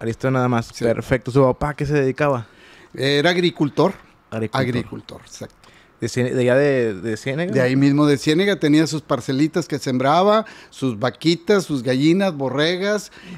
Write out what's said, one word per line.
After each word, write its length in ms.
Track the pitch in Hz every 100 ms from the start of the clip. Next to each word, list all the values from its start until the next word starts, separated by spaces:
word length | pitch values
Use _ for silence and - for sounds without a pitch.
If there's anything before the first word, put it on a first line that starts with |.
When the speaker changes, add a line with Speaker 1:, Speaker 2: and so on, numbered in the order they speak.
Speaker 1:
Aristeo 300 | 113 113 131
nada 180 | 131 123
más. 180 | 120 117
Speaker 2:
Sí. 100 | -
Speaker 1:
Perfecto. 460 | 117 113 - 131 -
¿Su 100 | 135
papá 260 | 127 123 147
a 40 | 143
qué 100 | 143
se 80 |
dedicaba? 520 | 147 131 131 147 127 117 - - - -
Speaker 2:
Era 380 | - 135 143 165
agricultor. 640 | 180 175 - 147 - 180 - - _ -
Speaker 1:
Agricultor. 320 | 110 110 135
Speaker 2:
Agricultor, 600 | 127 120 - 107 - -
exacto. 300 | - - - _ - - _ -
Speaker 1:
¿De 80 | 117
Cié-, 260 | 131 123
de 60 | 131
allá 140 | 123 127
de, 360 | 143 135 113
de 220 | 92 110 107
Ciénega? 360 | 135 139 175
Speaker 2:
De 80 | 131
ahí 120 | 127 135
mismo 300 | 139 143 147
de 120 | 139
Ciénega, 380 | 156 156 202 190
tenía 280 | 151 151 160
sus 120 | 151
parcelitas 640 | - 139 - 135 156 180 -
que 100 | 143
sembraba, 640 | 143 127 135 165 202 214 214 - -
sus 300 | - 135 104
vaquitas, 640 | 123 - 156 165 - 202
sus 180 | 160 139
gallinas, 500 | 123 131 151 190 196 147
borregas, 760 | 131 135 160 180 202 208 - - 180